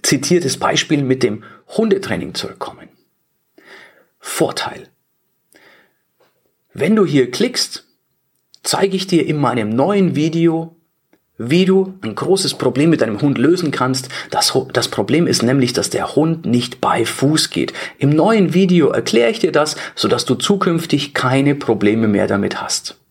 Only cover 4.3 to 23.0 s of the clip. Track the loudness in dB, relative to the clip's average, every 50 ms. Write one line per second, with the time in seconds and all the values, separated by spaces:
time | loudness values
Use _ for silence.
4.3 | -2 -2 -2 -2 -2 -6 -8 -8 -10 -14 -20 -20 _ _ _ _ _ _ _ _
5.3 | _ _ _ _ _ _ _ -20 _ _ _ _ _ _ _ _ _ _ _ _
6.3 | _ _ _ _ _ _ _ _ -8 -4 0 0 2 2 2 2 4 2 2 2
7.3 | 0 -2 -2 -2 -2 -4 -6 -6 -8 -16 _ _ _ _ _ _ _ _ _ _
8.3 | _ _ _ _ _ _ -8 -4 -2 2 2 2 2 0 -2 2 2 2 2 2
9.3 | 0 0 2 2 2 0 -2 -2 0 2 2 2 4 2 2 2 2 2 0 0
10.3 | 0 2 2 2 2 0 -4 -8 _ _ _ _ _ _ _ _ _ _ _ _
11.3 | _ -10 -4 0 2 2 4 4 4 2 2 0 -4 -10 -10 -10 -8 -6 -2 0
12.3 | 0 0 0 -4 -4 -2 -2 0 2 2 2 2 4 2 0 -2 -2 0 0 0
13.3 | 0 2 2 2 2 2 0 -4 -2 -2 -2 0 -2 -4 -6 -8 -12 -12 -12 -8
14.3 | -4 -2 -2 0 0 -2 -2 0 -2 -2 -2 -2 -2 -4 -2 0 2 2 2 2
15.3 | 0 0 0 2 2 2 2 0 0 -2 -4 -2 -4 -4 -4 -2 0 0 2 2
16.3 | 0 -2 -2 -2 0 0 -2 -2 -6 -4 -2 -2 0 0 -2 -4 -2 -2 0 0
17.3 | 2 2 0 -2 -2 -4 -4 -4 -6 -10 -12 -12 -8 -2 0 2 2 4 4 4
18.3 | 4 2 2 2 4 2 4 4 4 4 4 4 2 0 -2 0 2 2 2 2
19.3 | 0 0 -2 0 2 2 0 0 -4 -8 -10 -12 -8 -4 -2 0 0 0 0 -2
20.3 | -2 -2 2 0 0 2 2 0 0 -2 -2 -2 -2 -2 -2 -4 -6 -2 -2 0
21.3 | 2 2 2 2 0 0 0 -2 0 2 2 2 2 2 2 2 2 2 2 0
22.3 | 0 0 -2 -2 -4 -6 -8 -6 -6 -6 -8 -10 -18 _